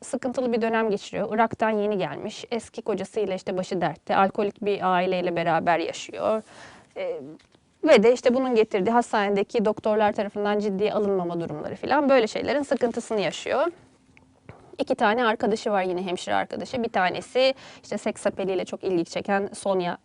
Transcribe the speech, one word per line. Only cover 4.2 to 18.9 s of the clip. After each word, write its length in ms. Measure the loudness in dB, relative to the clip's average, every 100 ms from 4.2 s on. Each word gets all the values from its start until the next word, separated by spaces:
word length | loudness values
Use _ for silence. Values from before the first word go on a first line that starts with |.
| 2 2 -2 -2
bir 300 | -2 0 2
aileyle 420 | 2 2 0 0 0
beraber 420 | 2 2 2 2
yaşıyor. 640 | 0 -6 -10 -4 0 -2 -4 -18 -20 -20 -16 -8
E, 240 | -8 -8 -10 -18 _ _ _ _
ve 180 | 6 8
de 100 | 8
işte 220 | 6 4
bunun 200 | 2 4
getirdiği 360 | 2 2 2 2
hastanedeki 760 | 2 2 0 2 0 0 0
doktorlar 480 | 0 0 0 2 2
tarafından 460 | 0 -4 -2 0 0
ciddiye 340 | 0 0 0
alınmama 480 | 0 0 0 -2 -4
durumları 360 | -6 -6 -8 -8
falan, 320 | 0 2 4
böyle 180 | 4 4
şeylerin 360 | -2 -2 -2
sıkıntısını 580 | -2 0 0 -2 -4 -2
yaşıyor. 460 | -2 -4 -2 0 0 -4 -16 _ _ _ _ _ -20 -20 -12 -6
İki 160 | -4
tane 300 | 2 2 4
arkadaşı 460 | 2 2 0 0 0
var 120 | 0
yine, 200 | 0 -2
hemşire 320 | -4 -4 -2
arkadaşı. 480 | -2 -2 -6 -6 -6
Bir 60 | -2
tanesi 680 | 0 0 -2 -2 2 2 0 -8 -20
işte 160 | -10 -6
seks 280 | -4 -2 -2
apeliyle 380 | -2 -2 -2
çok 200 | -4 -6
ilgi 200 | -2